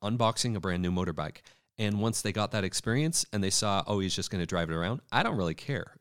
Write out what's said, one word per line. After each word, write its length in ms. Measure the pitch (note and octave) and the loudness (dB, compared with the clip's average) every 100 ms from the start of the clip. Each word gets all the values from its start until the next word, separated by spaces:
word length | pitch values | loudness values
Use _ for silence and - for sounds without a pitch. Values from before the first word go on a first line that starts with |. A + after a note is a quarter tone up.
unboxing 540 | G#2 A#2 A2+ A2 B2 G#2+ | -2 2 2 2 0 0
a 40 | |
brand 220 | F#2 F2 | 0 0
new 100 | F2+ | 2
motorbike. 500 | F2+ F2+ D#2 D#2 - - - _ - | 2 0 -2 -6 -8 -20 -20 _ -4
And 180 | G#2 G2+ | 0 2
once 220 | A2+ A2 | 0 0
they 100 | G#2 | -2
got 200 | G#2+ G2+ | 0 0
that 120 | G#2+ | 0
experience 600 | F#2+ - A2+ B2+ D#3+ - - | -2 -2 0 2 2 0 0
and 100 | G#2 | 0
they 60 | F#2+ | 2
saw, 340 | - G#2+ G2 - | 2 2 2 0
"Oh, 120 | G#2 | 0
he's 160 | F#2+ F#2+ | 0 -2
just 140 | - | -4
gonna 160 | F#2+ E2 | -4 -2
drive 240 | F2+ E2 | 0 0
it 60 | D#2+ | 0
around," 260 | F2 C3 - | -2 -4 -2
I 120 | B2 | 0
don't 120 | A3 C3 | 0 0
really 200 | E2+ D#2+ | -2 -2
care. 400 | - C3 - - | -6 -6 -8 -12